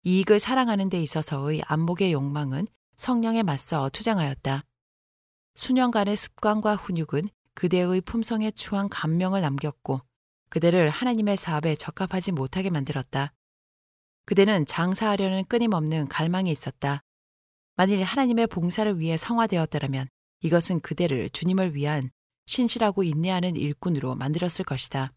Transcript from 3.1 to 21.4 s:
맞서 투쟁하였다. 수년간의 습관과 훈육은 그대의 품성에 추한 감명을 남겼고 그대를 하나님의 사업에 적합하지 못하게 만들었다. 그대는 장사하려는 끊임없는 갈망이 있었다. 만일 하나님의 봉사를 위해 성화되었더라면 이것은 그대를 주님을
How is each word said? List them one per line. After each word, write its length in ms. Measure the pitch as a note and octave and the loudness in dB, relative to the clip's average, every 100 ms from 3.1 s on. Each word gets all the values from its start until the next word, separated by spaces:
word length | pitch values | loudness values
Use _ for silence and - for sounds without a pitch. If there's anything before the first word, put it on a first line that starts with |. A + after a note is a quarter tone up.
| A#3+ A3+ A3+ | 0 2 2
맞서 480 | G3 C#3 - D#3+ C3+ | 0 0 0 0 -2
투쟁하였다. 760 | - A3+ G3+ D3 C3+ C#3 C#3 - _ _ _ _ _ _ _ _ | -2 0 2 0 -2 -4 -4 -6 _ _ _ _ _ _ _ _
수년간의 600 | - - B3+ B3 A#3 G3+ E3+ | -6 0 2 4 2 2 0
습관과 600 | - - G#3+ G#3+ G#3 G#3 | -2 0 0 2 0 -2
훈육은 520 | - E3+ D#3 C#3 G3 _ _ | -2 -4 -2 -2 -4 _ _
그대의 460 | - F3+ F3+ F3+ F#3 | -4 0 2 2 0
품성에 480 | - A#3 A3 A3 G#3+ | 0 -4 -2 -2 -2
추한 360 | - - G3 G3+ | -2 -2 -2 -4
감명을 520 | - D#3 E3 F#3 G3 | -4 -2 0 0 0
남겼고 600 | D#3 C#3 D3+ - - C3+ - _ _ _ _ | 0 -2 -6 -8 -6 -6 -6 _ _ _ _
그대를 400 | - E3+ F3+ D3+ | 2 4 4 2
하나님의 460 | D3+ B3 A3+ G#3 G3 | 2 -2 0 0 0
사업에 380 | - D3+ D#3+ | 0 0 0
적합하지 580 | D3+ - - F#3+ F#3+ F#3+ | -2 -6 -6 -4 -2 0
못하게 380 | E3 C3 F#3+ F#3+ | -2 -2 -4 -2
만들었다. 600 | D#3+ C3+ C#3+ - C3+ C#3 _ _ _ _ _ _ _ _ _ - | -2 -2 -6 -4 -4 -4 _ _ _ _ _ _ _ _ _ 0
그대는 340 | F#3+ G3 G3+ | 4 6 4
장사하려는 800 | C#3+ - F3+ F#3+ A3 G3+ F#3+ F#3+ F#3+ | 0 0 0 0 0 0 0 -2 0
끊임없는 600 | A#3+ A#3 F3+ D#3 D#3+ C#3+ | 0 2 0 0 -2 -2
갈망이 460 | - D#3+ F#3 F#3 | -2 0 0 0
있었다. 480 | D3+ - - C#3 C#3+ _ _ _ _ _ _ _ | -2 -4 -4 -4 -4 _ _ _ _ _ _ _
만일 300 | - F#3+ G3+ | 0 2 2
하나님의 420 | F#3 B3+ B3+ A#3 A3+ | 0 2 2 2 2
봉사를 540 | F#3 F3 F3+ G#3+ F3+ | 0 -2 0 0 0
위해 160 | D#3+ D#3+ | -2 -2
성화되었더라면 880 | - A#3 A3+ F3 D#3+ D3+ C3+ C3+ C3 _ _ _ | 0 0 2 0 0 -2 -2 -4 -6 _ _ _
이것은 360 | D#3+ E3+ - F3 | 2 4 4 0
그대를 480 | - D3+ F3 C3 F2 | -4 -2 0 0 -4
주님을 440 | - | -2